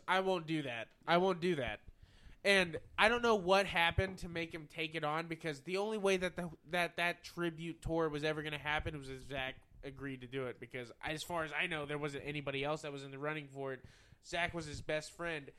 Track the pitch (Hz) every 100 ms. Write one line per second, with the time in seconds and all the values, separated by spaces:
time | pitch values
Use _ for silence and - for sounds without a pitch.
0 | - 185 190 185 156 156 139 117 110 -
1 | - 170 185 180 175 160 117 104 - -
2 | - - - - 196 196 180 156 - -
3 | 208 240 240 214 175 190 190 175 170 170
4 | 190 190 185 165 165 165 147 - 160 160
5 | 156 151 170 160 165 139 - 185 208 220
6 | 196 190 180 175 175 - - 175 170 -
7 | 170 170 - - 170 156 170 160 - 165
8 | 160 147 151 151 151 147 143 151 160 156
9 | 135 131 127 139 131 131 - - 139 131
10 | 139 131 123 135 127 120 123 131 120 101
11 | 143 156 - 175 156 147 175 160 143 147
12 | 151 139 139 147 143 135 139 156 151 143
13 | 139 135 147 156 139 135 135 127 - -
14 | - - - 175 170 170 151 143 - 151
15 | 151 - 170 160 135